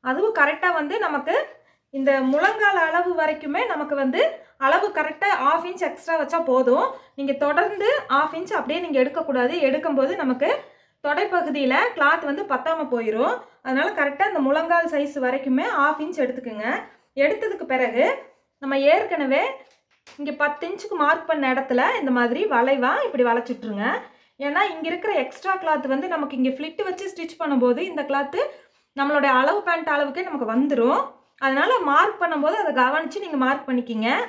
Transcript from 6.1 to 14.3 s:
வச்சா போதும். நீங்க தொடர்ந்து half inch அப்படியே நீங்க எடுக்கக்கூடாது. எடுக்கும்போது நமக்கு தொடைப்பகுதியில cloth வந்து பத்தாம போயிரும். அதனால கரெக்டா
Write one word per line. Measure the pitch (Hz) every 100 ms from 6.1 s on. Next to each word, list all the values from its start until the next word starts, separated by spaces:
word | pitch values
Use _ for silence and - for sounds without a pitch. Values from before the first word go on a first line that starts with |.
| 320
வச்சா | 285 330 294
போதும். | 254 247 277 523 - - -
நீங்க | 277 277 285
தொடர்ந்து | 339 415 403 415 571 -
half | 277 311 330
inch | 370 359
அப்படியே | 262 330 339
நீங்க | 269
எடுக்கக்கூடாது. | 254 330 320 254 247 339 269
எடுக்கும்போது | 302 330 269 269 392
நமக்கு | 269 247 320 571 - _ _ _ 285
தொடைப்பகுதியில | 302 392 359 285 285 262 277 466 466
cloth | 285 330 294
வந்து | 294 403
பத்தாம | 262 320 330 277
போயிரும். | 247 220 220 311 494 - _ 254
அதனால | 262 339 415
கரெக்டா | 285 277 403